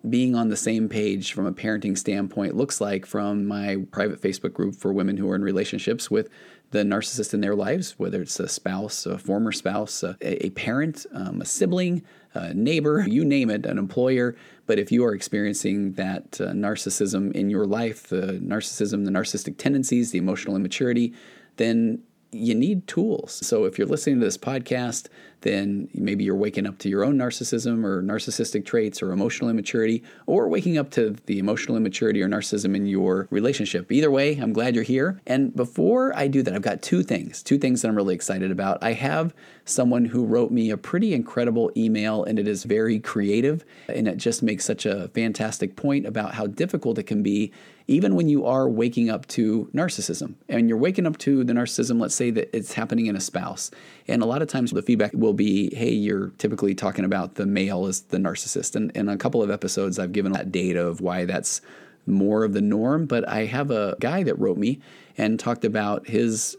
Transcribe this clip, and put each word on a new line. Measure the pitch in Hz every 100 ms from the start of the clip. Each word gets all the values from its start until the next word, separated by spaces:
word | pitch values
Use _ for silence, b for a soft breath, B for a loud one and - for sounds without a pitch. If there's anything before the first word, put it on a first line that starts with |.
| 117
being | 120 127 120
on | 113
the | 104
same | - 110 110
page | 110 104 98 92
from | - 95
a |
parenting | 92 107 110 104 92
standpoint | - 101 95 104 98 101
looks | 135 -
like | 101 98 -
from | 110 104 104 101
my | 104 101 98 95
private | - 104 82
Facebook | 95 95 95
group | - 98
for | 98 98
women | 98 95 101
who | 98
are | 98
in |
relationships | 98 95 101 95 - 117 -
with | 113 107 B B B _
the | 104
narcissist | 101 101 101 - 104
in | 104
their | 98
lives, | 101 98 165 180 -
whether | 92 95
it's | 90 -
a | 92
spouse, | - - 95 104 - -
a | 95
former | - 101 113
spouse, | 98 95 101 107 -
a, | 90 92
a | - 95 95
parent, | 95 - 127 160 151 -
um, | - 190 -
a | -
sibling, | - 190 175 180 175 B B B
a | - 85
neighbor, | 82 117 165 151 151 185
you | 117 156
name | 143 120
it, | 104 110
an | -
employer. | 98 123 127 131 123 - B B -
But | 107
if | 98
you | 120
are | 120
experiencing | 101 - 104 104 104 101 101 98 95
that, | 92 95 - -
uh, | 92
narcissism | 95 101 107 - - 101 95 98
in | 98 98
your | 104 101
life, | 107 117 110 -
the | 92 95 92
narcissism, | 92 104 - - 104 104
the | 101
narcissistic | 95 - - - 92
tendencies, | - 139 131 123 117
the | -
emotional | 92 92 - 98
immaturity, | 92 - 127 120 117 B B B B -
then | 113 117 113 - - _ _
you | 113 117 113
need | 147 190 -
tools. | - 214 - - - -
So | 113 95
if | -
you're | 101
listening | 147 147 131
to | 107
this | -
podcast, | - 131 120 127 120 113 - B B B
then | 104 101 101 101 -
maybe | - 98 101
you're | 98 95
waking | 104 98 101
up | 95
to | 101
your | 98
own | 110 143
narcissism | 123 - 120 120 120 113
or | 107 95
narcissistic | 95 107 - - 117 113 95
traits | 117 107 -
or | 98
emotional | 92 104 - 120
immaturity, | 113 101 117 113 113 B B -
or | 180 92
waking | 82 180 160
up | 143
to | - 110 104 -
the | 101
emotional | 98 110 - 113
immaturity | 107 - 113 107
or | 95
narcissism | 101 98 104 101 98
in | 101
your | 95 95 92 95
relationship. | 101 117 135 104 90 90
Either | 131 156
way, | 135 143 147
I'm | 113
glad | 107 123
you're | 120 113
here. | 131 156 190 -
And | 131 139 -
before | 123 - 165 247 262 -
I | 143
do | 135
that, | 127 95
I've |
got | 104 95
two | - 180
things, | 156 107 110 -
two | - 143
things | 143 123
that | 113
I'm | 104
really | 98 90
excited | - 95 92
about. | 92 98 90
I | 107
have | 110 135 156 165 - B B -
someone | - 123 123 117
who | 117 113
wrote | 117 120
me | 123 110
a | 101
pretty | - 175 220
incredible | 143 117 - 120 117 113 -
email, | 113 107 107 107
and | - 110
it | 101
is | 101
very | 117 107 110 110
creative, | - 113 101 107 131 160 - B B
and | - 110
it | 87
just | 117 117
makes | 113 104 -
such | 110 107
a | 101 90
fantastic | - 113 104 110 - 101 -
point | 143 139 127
about | 110 104
how | 110 107
difficult | 101 180 170 226 226
it |
can | 101 107
be | 104 101 104 B B B -
even | 139 196 185
when | 160
you | 147 -
are | 131 131
waking | 113 120 120 113
up | 110 -
to | - 110 110 - 139
narcissism. | 180 - - - - 101 -
And | 117 117
you're | 113
waking | 156 185 175
up | -
to | - 139
the | 123
narcissism, | 120 120 - 120 117
let's | 110 -
say | 123
that | 113 - 110
it's | 101
happening | - 113 117 113
in | 98
a |
spouse. | - 92 87 - - B B B -
And | 117
a | 110
lot | 135
of | 151
times | 139 120
the | -
feedback | - 117 104
will | - 110
be, | 95 104 98 104 -
"Hey, | 120
you're | 113 104 101 95 -
typically | 104 104 101 95
talking | 101 101
about | 95 98 92 -
the | 101
male | 98 95 92 95
as | 92
the | - 92
narcissist." | 92 - - - - -
And, | 110 -
and | 101
a | 101
couple | 135 127
of | 104
episodes | 101 95 - 98 90
I've | 90
given | 98 98
that | 95 95
data | 92 92 87 87
of | 82
why | 90 90 90
that's | 90 - - B B B B -
more | 98 98 107 110
of |
the | 101
norm. | 104 104 120 156 147
But | 120 -
I | 110 107
have | 123 139
a | 113 101 -
guy | 117 175
that | 175 -
wrote | 101 92
me | 104 143 B B B -
and | 107 113
talked | - 120 113
about | 107 104 104 -
his | 110 117 110 -